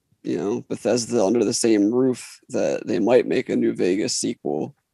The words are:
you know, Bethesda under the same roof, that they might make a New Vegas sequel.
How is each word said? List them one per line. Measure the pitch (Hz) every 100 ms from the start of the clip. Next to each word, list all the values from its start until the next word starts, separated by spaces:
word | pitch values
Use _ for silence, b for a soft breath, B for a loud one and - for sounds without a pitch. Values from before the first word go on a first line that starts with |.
| _ _
you | - 104
know, | 95 120 -
Bethesda | 113 110 120 113 120
under | 95 120
the | 107
same | 117 120 107 101
roof, | 123 131 120 - - -
that | 104 87 - -
they | 107
might | 101 127 -
make | 95 -
a | 107
New | 113
Vegas | 117 98 95 -
sequel. | - 113 117 - 73 127 - _